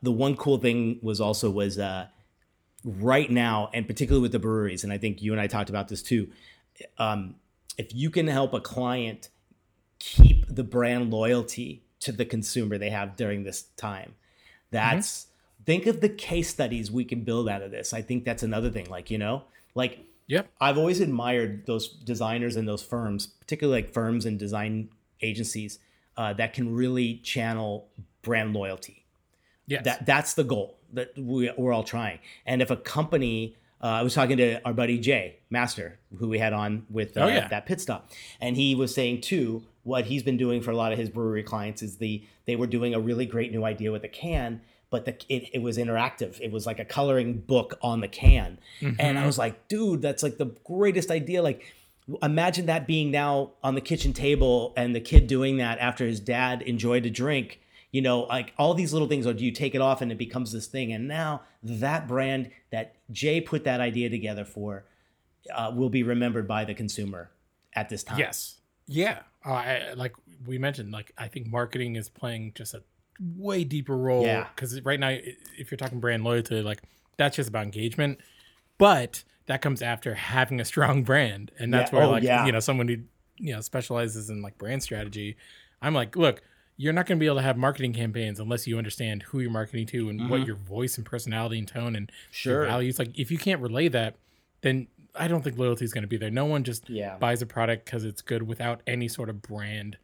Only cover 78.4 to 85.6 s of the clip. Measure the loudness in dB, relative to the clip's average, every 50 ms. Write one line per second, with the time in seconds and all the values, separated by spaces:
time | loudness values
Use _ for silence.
78.4 | _ _ _ _ _ _ _ 8 8 8 8 8 4 -2 -6 -12 -14 _ _ _
79.4 | _ -4 -4 -2 0 0 -2 0 -2 -2 -4 -2 -4 -6 -6 -6 -4 0 2 2
80.4 | 2 4 2 -2 -4 -2 0 2 4 4 4 4 4 4 4 4 4 2 0 -4
81.4 | -10 -14 -10 -6 -2 2 4 4 4 4 6 6 8 8 6 6 4 4 4 6
82.4 | 6 4 4 2 2 2 2 2 2 0 0 -2 -6 -10 _ _ _ _ _ -8
83.4 | -6 -6 -6 -6 -6 -6 -4 -4 -4 -2 -2 -2 -2 -2 -4 -6 -8 -8 -8 -8
84.4 | -10 -10 -12 -12 -8 -6 -6 -6 -6 -6 -6 -8 -8 -8 -8 -8 -8 -10 -10 -12
85.4 | -16 -20 -20 -20